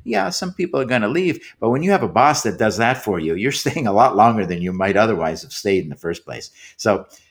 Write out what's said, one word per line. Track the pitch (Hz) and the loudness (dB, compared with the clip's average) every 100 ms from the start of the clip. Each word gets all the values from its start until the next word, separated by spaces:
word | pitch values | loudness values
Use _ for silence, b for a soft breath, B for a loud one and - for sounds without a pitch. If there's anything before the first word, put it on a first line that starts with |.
Yeah, | - 214 190 | -4 -2 -2
some | 175 180 | -4 -8
people | 185 180 139 | -6 -4 -2
are | 127 | -2
gonna | 123 104 | 0 0
leave, | 147 185 143 - - | 0 -2 -4 -8 -4
but | 110 | -2
when | 127 | 0
you | 175 | 2
have | 196 | 0
a | 110 | 2
boss | 95 135 147 | 4 4 4
that | 113 90 | -2 0
does | 110 92 | 0 2
that | 113 127 | 0 0
for | - 90 | -2 -2
you, | 80 85 | -2 -2
you're | 117 | -2
<laughs> | 139 | -2
staying | - 131 120 | -4 -4 0
a | |
lot | 98 127 101 | 4 4 6
longer | 113 110 92 | 4 4 -2
than | 87 | -4
you | 90 | -4
might | 92 95 98 | -2 0 2
otherwise | 110 98 80 80 | 2 2 -2 -4
have | - | -10
stayed | - 104 95 | -6 0 0
in | 78 | -2
the | 71 | -8
first | 85 85 - | -8 -8 -10
place. | 64 - B B B | -14 -16 B B B
So | 113 95 - b b | -2 -2 -4 b b